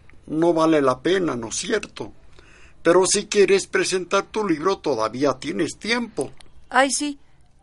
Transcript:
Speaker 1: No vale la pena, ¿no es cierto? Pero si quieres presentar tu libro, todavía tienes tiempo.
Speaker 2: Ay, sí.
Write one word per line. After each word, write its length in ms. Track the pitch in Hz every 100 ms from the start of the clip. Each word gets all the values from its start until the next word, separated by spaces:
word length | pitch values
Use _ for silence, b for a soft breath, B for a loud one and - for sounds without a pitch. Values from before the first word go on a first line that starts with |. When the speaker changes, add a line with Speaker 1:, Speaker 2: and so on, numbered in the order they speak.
| - - -
Speaker 1:
No 260 | 156 170
vale 280 | 165 160 156
la 200 | 135 131
pena, 340 | 160 190 160 127
¿no 140 | 113
es 80 | -
cierto? 560 | 175 214 - - 107 - - b b b b b
Pero 240 | 165 175 185
si 200 | 208 -
quieres 420 | 208 185 190 -
presentar 560 | 190 165 185 175 196
tu 240 | 196 220 208
libro, 300 | 156 170 196
todavía 560 | 160 120 110 123 143
tienes 440 | - 139 190 156 -
tiempo. 540 | 208 240 220 - 127 - - - -
Speaker 2:
Ay, 200 | 254 277
sí. 300 | 277 294 285 - - - _